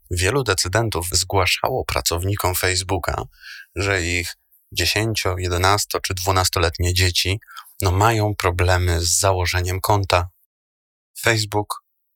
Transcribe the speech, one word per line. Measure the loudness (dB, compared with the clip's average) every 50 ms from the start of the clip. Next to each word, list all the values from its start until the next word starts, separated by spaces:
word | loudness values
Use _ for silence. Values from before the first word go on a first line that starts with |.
| _ -8
wielu | -4 -2 0 0 2 2 0
decydentów | 0 0 0 0 0 0 0 0 0 -2 -4 -4 -2
zgłaszało | -2 -2 -2 0 0 0 2 2 0 0 0 -2 -2 -2 -4
pracownikom | -2 -4 -4 -2 -2 -2 -2 -2 -2 -2 0 0 -2 0
Facebooka, | 0 0 0 0 0 -2 -2 -2 -2 -2 -4 -4 -4 -6 -8 _ _ -20 -18 -18 -18 -18 _ -6
że | -4 -2 0 0 0
ich | 0 0 -2 -2 -2 -4 -8 -14 _ _ _ _ _ _
dziesięcio, | -4 -2 0 0 0 0 0 0 -2 -2 -2 -2 -2 -2
jedenasto | -2 -2 0 2 4 4 4 2 0 -2 -4 -4
czy | -4 -4 -6
dwunastoletnie | -2 0 2 2 2 2 2 2 2 0 0 0 0 0 0 2
dzieci, | 2 2 2 2 0 0 0 -2 -4 -6 -10 -20 -20 -20 -14 -6 -2
no, | 0 2
mają | 4 4 4 4 4 4 2 0 0
problemy | 0 0 0 2 2 2 4 4 4 4 2 2 0
z | 0 0 0 2
założeniem | 2 2 2 2 0 -2 -2 -2 -2 -2 -2 -2
konta. | 0 2 2 2 2 2 2 2 2 0 -6 _ _ _ _ _ _ _ _ _ _ _ _ _ _ _ _ -4
Facebook | 0 0 2 2 0 -2 -2 -4 -4 -4 -6 -12 -14 _ _ _ _ _ _